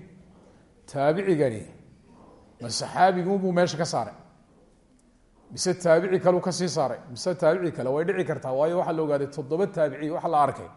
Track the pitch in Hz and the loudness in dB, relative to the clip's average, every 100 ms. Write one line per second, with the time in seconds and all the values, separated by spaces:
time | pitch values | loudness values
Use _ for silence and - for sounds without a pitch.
0 | - - - - - - _ _ - - | -20 -20 -20 -20 -20 -20 _ _ -8 0
1 | 143 175 196 151 135 107 - - - - | 2 2 2 2 2 -2 -10 -18 -20 -20
2 | - - - - - - 117 - 110 - | -20 -20 -20 -20 -20 -14 -8 -6 -4 4
3 | 190 180 175 196 185 175 175 151 165 139 | 4 4 0 0 2 2 2 0 -2 -2
4 | 107 - - _ _ _ _ _ _ _ | -4 -10 -20 _ _ _ _ _ _ _
5 | _ _ _ _ - 123 185 - 170 165 | _ _ _ _ -16 -6 -4 0 4 4
6 | 185 185 180 180 185 147 175 156 127 113 | 4 2 2 2 0 -2 -2 -2 -2 -4
7 | - 117 185 170 156 185 170 - 127 147 | -12 -8 -6 0 2 2 0 -2 -2 0
8 | 175 185 156 131 135 131 160 175 160 160 | 0 -2 -2 -4 -4 0 0 0 -2 -2
9 | 151 143 139 - 131 160 202 160 147 135 | 0 0 -2 -6 -4 -2 -2 0 0 -2
10 | 151 160 170 151 139 113 85 | -6 -4 0 2 2 0 -12